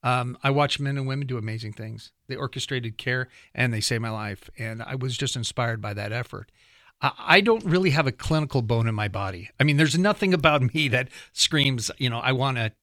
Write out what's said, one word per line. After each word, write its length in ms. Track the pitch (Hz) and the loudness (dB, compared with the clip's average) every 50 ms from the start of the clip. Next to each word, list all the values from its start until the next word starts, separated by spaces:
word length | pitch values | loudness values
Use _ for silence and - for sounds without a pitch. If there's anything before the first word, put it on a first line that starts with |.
| - | 0
um, 340 | 123 123 127 123 123 127 - - | 0 0 0 0 -4 -8 -2 0
I 80 | 139 | 2
watched 280 | 139 143 147 139 - - | 2 4 2 2 0 -2
men 180 | 143 139 139 139 | -2 -4 -2 -2
and 100 | 135 131 | -4 -4
women 180 | 135 139 143 | -4 -4 -4
do 100 | 127 127 120 | -4 -6 -6
amazing 340 | 107 110 110 110 110 107 104 | -4 -6 -6 -6 -8 -10 -10
things. 380 | - 110 110 110 110 - - _ _ _ _ | -10 -12 -12 -12 -14 -16 -20 _ _ _ _
They 80 | 135 | -8
orchestrated 600 | - 139 131 - 135 - - 143 127 117 113 110 | -6 -6 -6 -6 -6 -6 -4 -4 -4 -4 -6 -8
care, 320 | - - 127 123 127 127 - _ - - _ _ | -6 -4 -2 -2 -2 -2 -6 _ -20 -20 _ _
and 180 | - 123 127 117 | -2 0 0 0
they 80 | 107 | 0
saved 220 | 104 - 123 113 113 | 0 0 0 -2 -2
my 80 | 113 | -4
life. 400 | 110 107 107 104 107 - - - - | -6 -6 -6 -8 -8 -10 -14 -20 -12
And 280 | - 120 113 113 113 117 | -10 -10 -8 -8 -10 -10
I 100 | - 127 | -8 -6
was 240 | 131 127 131 123 - | -6 -4 -4 -4 -4
just 180 | 143 131 - | -4 -4 -4
inspired 460 | 123 113 - - - 120 117 113 110 | -4 -6 -6 -2 -2 -2 -2 -2 -4
by 140 | 104 107 104 | -6 -6 -6
that 160 | 101 101 104 | -6 -6 -4
effort. 400 | 110 120 120 - - 107 110 _ _ _ _ _ _ _ _ - _ _ | -4 -6 -6 -8 -10 -16 -16 _ _ _ _ _ _ _ _ -20 _ _
I, 100 | - 139 - - | -4 -4 -4 -4
I 240 | - - 160 190 | 2 6 6 6
don't 240 | 202 233 226 226 - | 8 6 2 2 2
really 240 | 180 156 180 190 185 | 2 2 4 4 2
have 160 | 135 156 151 | 2 2 2
a 60 | 135 | 0
clinical 500 | 120 _ - - 160 156 151 139 - 135 | 0 _ -2 0 2 2 0 0 0 -2
bone 260 | 117 107 120 117 117 113 | 0 2 0 2 2 0
in 60 | 110 | 0
my 140 | 104 107 104 | -2 -2 -2
body. 420 | 98 98 98 95 95 87 98 - _ _ | -2 -4 -4 -4 -6 -8 -12 -16 _ _
I 40 | 135 | 2
mean, 140 | 151 147 143 | 4 6 4
there's 200 | 160 151 123 170 | 4 4 4 2
nothing 340 | 180 208 208 - - 190 | 4 2 2 2 2 2
about 440 | 180 170 139 160 151 143 127 120 - | 2 4 4 4 4 6 2 2 2
me 140 | 160 151 139 | 2 0 2
that 180 | 107 123 131 127 - - - - _ | 2 0 0 -2 -10 -20 -20 -16 _
screams, 560 | - - - 165 151 139 139 131 120 104 - - - | 0 0 2 4 4 4 4 2 0 -4 -6 -4 -2
you 140 | 135 127 | -2 -2
know, 80 | 117 117 | 0 0
"I 140 | - 131 135 | 0 0 2
wanna 400 | 127 131 139 131 120 113 110 - _ | 2 2 0 0 0 -2 -4 -4 _